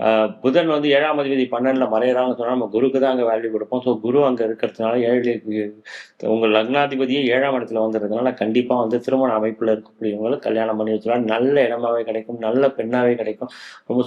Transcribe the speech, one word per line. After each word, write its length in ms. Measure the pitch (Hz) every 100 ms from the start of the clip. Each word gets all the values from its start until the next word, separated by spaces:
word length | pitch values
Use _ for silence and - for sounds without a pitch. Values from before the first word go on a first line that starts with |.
ஆ, 260 | 110 110 107
புதன் 400 | - 131 156 165
வந்து 220 | 151 147
ஏழாம் 300 | 139 151 151
அதிபதி 300 | 139 135 123
பன்னெண்டுல 380 | 120 131 131 120
மறையறான்னு 460 | 110 123 123 127
சொன்னா 140 | 120 117
நம்ம 200 | 127 107
குருக்கு 280 | 107 131 131
தான் 180 | 135 127
அங்க 180 | 117 113
வேல்யூ 140 | 113
கொடுப்போம். 300 | 110 107 127
So 200 | 123 110
குரு 240 | 113 139
அங்க 200 | 139 120
இருக்கிறதுனால 560 | 110 113 113 - 110 120
ஏழு, 420 | 120 123 120 113 107 107 104 107 - - - _
உங்க 280 | 110 113 113
லக்னாதிபதியே 800 | 107 113 139 143 135 131 139 127
ஏழாம் 280 | 127 139
இடத்துல 180 | 131 110
வந்திருக்கிறதுனால 640 | 113 110 110 104 110 127
கண்டிப்பா 420 | - 107 120 123 123
வந்து 240 | 110 120
திருமண 380 | - 131 131 110
அமைப்புல 420 | 110 110 110 110
இருக்கக்கூடியவங்களுக்கு 580 | - _ 110 104 110 139
கல்யாணம் 380 | 113 110 113 110
பண்ணி 220 | 110 107
வச்சுக்கலாம். 280 | 110 120 113
நல்ல 400 | 110 131 143 120
இடமாவே 340 | 117 117 117
கிடைக்கும், 340 | 117 110 110 120
நல்ல 280 | 110 123 135
பெண்ணாவே 480 | 135 113 123 123
கிடைக்கும், 340 | 120 107 107 127 - - - -
ரொம்ப 180 | 123